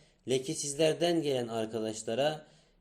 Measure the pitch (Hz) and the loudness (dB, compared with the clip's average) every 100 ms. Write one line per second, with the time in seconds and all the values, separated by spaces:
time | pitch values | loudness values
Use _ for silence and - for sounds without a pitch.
0 | - _ - 131 131 156 143 139 160 143 | -20 _ -2 -2 -2 -6 -4 2 2 4
1 | 170 170 147 131 117 113 110 113 110 107 | 2 2 2 0 0 -2 -2 -2 -4 -4
2 | - 113 147 156 - - _ _ | -4 0 0 0 -10 -20 _ _